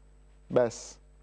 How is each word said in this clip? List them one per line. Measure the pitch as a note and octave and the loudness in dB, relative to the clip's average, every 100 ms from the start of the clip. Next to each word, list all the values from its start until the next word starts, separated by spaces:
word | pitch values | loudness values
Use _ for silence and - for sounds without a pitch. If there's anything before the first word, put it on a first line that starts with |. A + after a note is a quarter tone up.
| - - - - - | -20 -20 -20 -20 -2
بس، | B2+ A#2+ - - - - - | 2 2 0 -16 -20 -20 -20